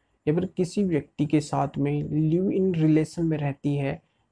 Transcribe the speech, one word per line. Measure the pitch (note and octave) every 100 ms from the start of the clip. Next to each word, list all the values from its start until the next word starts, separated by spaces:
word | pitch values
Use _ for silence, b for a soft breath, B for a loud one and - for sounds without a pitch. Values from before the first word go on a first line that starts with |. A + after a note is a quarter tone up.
| _ _ -
या |
फिर | E3 F#3+ -
किसी | E3+ -
व्यक्ति | G3 D#3 - - D3
के | D3+
साथ | D3 C#3+ C#3 -
में | C#3 D3
live | D3 D3 D#3 E3+ F#3+
in | F#3+ F#3+ E3+
relation | D#3 D#3 D#3 - E3
में | D3+
रहती | C#3+ C#3 D3 C#3+
है | C#3 D#3+ _ _ _